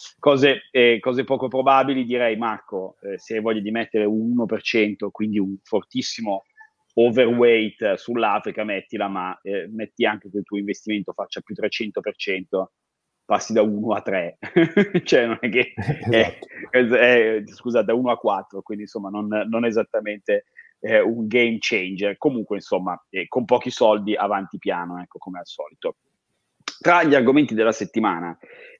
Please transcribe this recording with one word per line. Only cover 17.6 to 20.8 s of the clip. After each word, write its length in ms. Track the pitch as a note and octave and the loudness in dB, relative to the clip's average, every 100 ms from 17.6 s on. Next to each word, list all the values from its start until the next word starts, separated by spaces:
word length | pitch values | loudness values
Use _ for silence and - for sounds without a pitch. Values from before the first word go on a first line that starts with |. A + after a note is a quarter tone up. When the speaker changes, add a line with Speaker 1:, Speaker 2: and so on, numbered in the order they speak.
| B2 A#2 | -2 0
Speaker 1:
da 140 | G#2 A#2 | 2 0
uno 160 | B2+ | 0
a 60 | A2+ | 0
quattro, 440 | A2 G2 F#2 G2 | -2 -2 -6 -16
quindi, 220 | - G#2 | -12 -12
insomma, 260 | G#2 A2+ G2 | -10 -12 -8
non, 180 | G#2 G#2 | -8 -4
non 380 | G#2+ G#2 A2+ A#2 | -4 -2 -2 0
esattamente, 800 | A2 G#2 A2 G#2+ G#2 - G#2 - - - _ | 0 -2 -4 -6 -8 -2 -2 -2 -18 -20 _